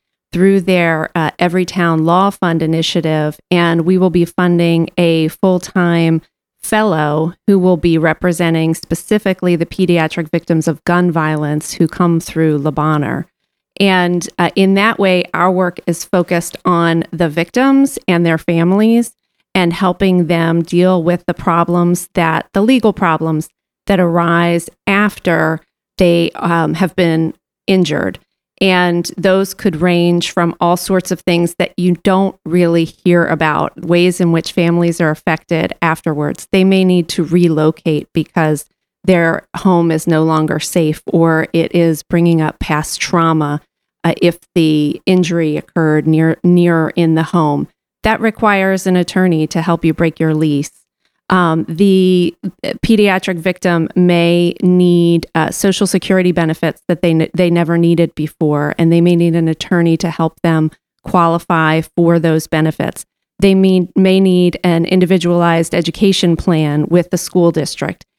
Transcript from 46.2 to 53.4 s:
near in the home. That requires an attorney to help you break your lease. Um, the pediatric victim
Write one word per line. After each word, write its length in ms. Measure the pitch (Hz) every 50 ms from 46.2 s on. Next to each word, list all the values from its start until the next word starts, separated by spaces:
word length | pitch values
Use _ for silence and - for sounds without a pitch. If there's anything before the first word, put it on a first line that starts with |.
| 160 160 - - -
near 480 | 180 175 175 175 175 170 165 160 - -
in 200 | 175 170 160 160
the 80 | 160 160
home. 440 | - - 175 156 147 147 143 147 - _ _ _ _ _ _ -
That 160 | 214 220 -
requires 640 | 220 220 214 - 226 214 202 196 190 190 190 185 -
an 100 | 196 185
attorney 500 | 180 175 - - 190 185 185 165 156 156 151
to 140 | - 170 165
help 220 | 180 170 170 -
you 80 | 165 156
break 280 | - 175 165 - -
your 140 | 160 160 156
lease. 360 | 156 160 156 147 139 147 - - _ _ _ _ _ _ _ _ _ _ -
Um, 340 | 185 185 175 165 160 165 - -
the 680 | 165 160 202 196 190 190 185 185 185 180 175 - - _ - 180 - _ -
pediatric 760 | - - - - - 226 202 208 202 185 190 - 196 185
victim 500 | 165